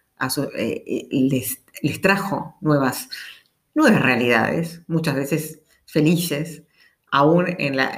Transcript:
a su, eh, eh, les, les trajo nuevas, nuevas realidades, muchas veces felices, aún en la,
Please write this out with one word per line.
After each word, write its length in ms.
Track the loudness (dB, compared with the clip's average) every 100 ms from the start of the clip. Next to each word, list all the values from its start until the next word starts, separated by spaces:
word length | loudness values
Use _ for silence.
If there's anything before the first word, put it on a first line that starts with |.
| _ -8
a 100 | -6
su, 140 | -4
eh, 420 | -6 -4 -4 -6 -6
eh, 220 | -8 -4
les, 520 | 0 2 0 -4 -10 _ -6
les 220 | -6 -2
trajo 560 | 0 0 -2 -6 -8 -4
nuevas, 480 | 0 2 0 -4 -10 -14 -16 -20 _ _ _
nuevas 280 | 2 4 6
realidades, 800 | 4 2 2 2 2 -2 -4 -8 -4
muchas 260 | -2 0
veces 480 | -2 -2 -4 -4 -14 _ _ _
felices, 760 | 2 4 2 0 -4 -6 -10 _ _ _ _ -2
aún 360 | 4 4 4 2 -2
en 220 | -2 -2
la, 120 | -2